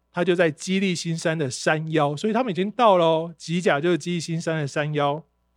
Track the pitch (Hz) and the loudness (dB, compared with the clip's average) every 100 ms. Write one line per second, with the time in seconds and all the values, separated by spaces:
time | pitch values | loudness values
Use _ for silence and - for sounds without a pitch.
0 | _ - 175 175 170 147 - 190 196 170 | _ -2 0 4 2 0 -2 0 0 -2
1 | 170 165 170 160 139 - - 156 160 160 | -4 -4 -2 -2 -2 -2 0 0 0 0
2 | 143 147 214 220 262 175 196 208 233 185 | 0 0 -2 0 -2 -2 -4 2 4 6
3 | 165 160 170 165 - 170 180 143 170 170 | 4 2 -2 -10 -6 -2 2 2 2 0
4 | 175 175 151 165 165 160 143 160 151 147 | -2 -4 -4 -4 -2 -2 -2 -2 -2 0
5 | 143 151 - _ _ | 0 -2 -8 _ _